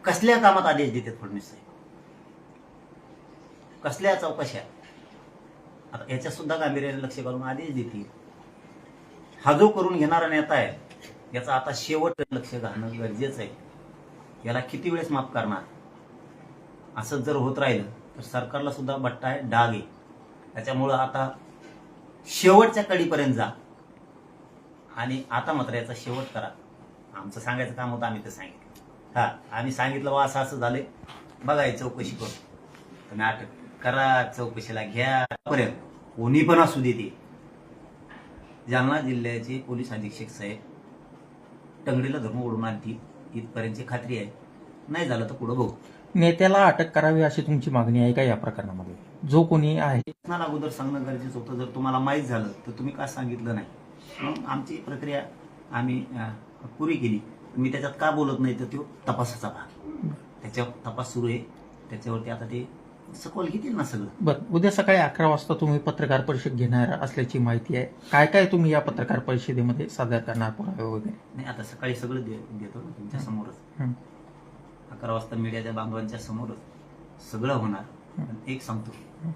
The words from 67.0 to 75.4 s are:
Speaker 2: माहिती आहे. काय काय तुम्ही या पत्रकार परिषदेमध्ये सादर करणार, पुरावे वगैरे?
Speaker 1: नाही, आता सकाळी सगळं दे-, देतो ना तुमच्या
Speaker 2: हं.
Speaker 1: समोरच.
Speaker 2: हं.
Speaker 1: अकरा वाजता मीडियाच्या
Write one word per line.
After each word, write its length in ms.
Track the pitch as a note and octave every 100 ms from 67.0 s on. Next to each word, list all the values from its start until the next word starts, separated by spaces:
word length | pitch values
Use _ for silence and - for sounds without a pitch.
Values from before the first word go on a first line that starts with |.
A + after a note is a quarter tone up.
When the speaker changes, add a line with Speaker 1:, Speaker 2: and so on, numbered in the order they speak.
| B2+ - B2+ C3+
Speaker 2:
माहिती 360 | A#2 A#2 - B2+
आहे. 100 | - - -
काय 140 | D3 D3+
काय 200 | G3 F#3+
तुम्ही 260 | F3+ D#3+
या 100 | D3+
पत्रकार 380 | D3 A#2 B2 A#2+
परिषदेमध्ये 720 | B2+ B2+ - B2 A#2+ C3 -
सादर 300 | - A#2+ A#2
करणार, 320 | A2+ A2+ A2+
पुरावे 320 | A2 G#3 -
वगैरे? 360 | A2+ A2 G#2 - - -
Speaker 1:
नाही, 120 | C3+
आता 160 | A#2+
सकाळी 320 | G#2+ - B2+ A#2
सगळं 260 | A#2+ C3
दे-, 280 | A2 G#2+ -
देतो 300 | G#2+ G#2 A#2+
ना 80 | E3+ -
तुमच्या 220 | G#2 C#3
Speaker 2:
हं. 60 | B2
Speaker 1:
समोरच. 300 | A2 G2 F#2 - -
Speaker 2:
हं. 140 | C3 B2 - - - - - - - - -
Speaker 1:
अकरा 220 | A2 A#2
वाजता 220 | A2+ -
मीडियाच्या 360 | A2+